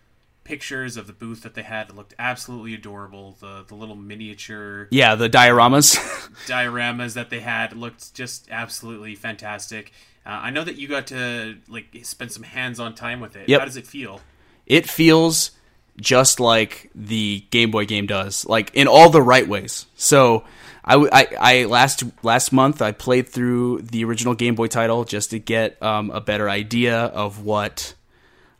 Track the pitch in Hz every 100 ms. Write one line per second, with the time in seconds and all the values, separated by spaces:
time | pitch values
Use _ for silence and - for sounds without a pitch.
0 | _ _ _ _ - 151 - 135 127 120
1 | 98 101 113 113 110 113 107 110 107 101
2 | 104 - 123 123 - 120 113 110 107 101
3 | 98 98 98 98 98 98 95 107 110 104
4 | 101 104 107 104 - 107 104 101 101 131
5 | 117 110 117 127 123 120 120 139 143 -
6 | - - - - - 127 123 120 120 120
7 | 120 117 117 117 117 113 113 110 117 -
8 | - - 123 - - 110 117 - 117 110
9 | 107 101 117 107 107 104 - 107 104 _
10 | _ _ - 107 120 143 165 - 139 139
11 | 127 127 123 120 110 107 _ 113 - 120
12 | - - 120 110 117 131 127 120 117 113
13 | 117 123 107 98 98 139 131 127 - 143
14 | 113 85 - _ _ _ - 147 156 -
15 | 160 160 165 160 - - _ _ _ -
16 | 101 127 131 - 120 113 107 - - -
17 | 104 110 104 101 - 120 113 110 104 107
18 | 101 101 95 - - 113 104 - 139 139
19 | 170 156 123 127 90 101 - - - -
20 | - 143 123 113 - - - - - 139
21 | 147 135 - - 127 127 113 120 135 -
22 | 123 - 113 120 - 131 135 147 107 104
23 | - 127 127 123 123 123 123 123 117 117
24 | 113 113 117 117 120 113 113 120 113 117
25 | 113 104 - 113 - 113 110 - 110 107
26 | 104 - 107 104 104 101 107 117 120 117
27 | 117 - 104 101 104 104 104 - - -
28 | _ _ _ _ _